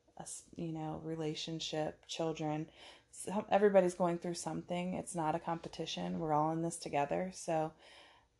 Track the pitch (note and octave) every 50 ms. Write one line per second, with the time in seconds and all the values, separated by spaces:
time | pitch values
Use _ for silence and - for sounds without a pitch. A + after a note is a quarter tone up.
0 | _ _ _ - E3 - - - - - - - E3+ E3 D#3+ D#3+ D#3 D#3 D#3 D#3+
1 | D#3+ D#3+ E3 D#3+ D#3+ D3+ D#3 - - E3 E3 D#3+ - - - D#3 D3+ D#3+ - -
2 | - - - - E3 D#3+ D#3 D#3+ D#3+ D3+ D3+ D#3 D#3+ - - - - - - -
3 | _ _ - - - - F#3 G#3+ - - - G3 G#3 G#3 G3 F#3+ F3+ F3+ F3+ -
4 | F#3 E3+ E3+ E3+ - F3+ E3+ E3+ - E3 D#3+ E3 E3 - F3+ F3 F3 F#3 F3+ D#3+
5 | E3 - - E3+ D#3 D#3 D#3 E3 - - E3+ E3 - - - - D#3+ D#3+ - F3+
6 | F3+ F3 F3+ F3+ E3+ D#3 D3+ D3 D3+ D#3+ D#3+ D#3+ E3 E3+ E3 - - - - C#3+
7 | C#3+ C#3+ E3 F3 F#3 F#3+ F#3+ - - - E3 D#3+ D#3 D#3+ - - - - - -
8 | - - - - _ _ _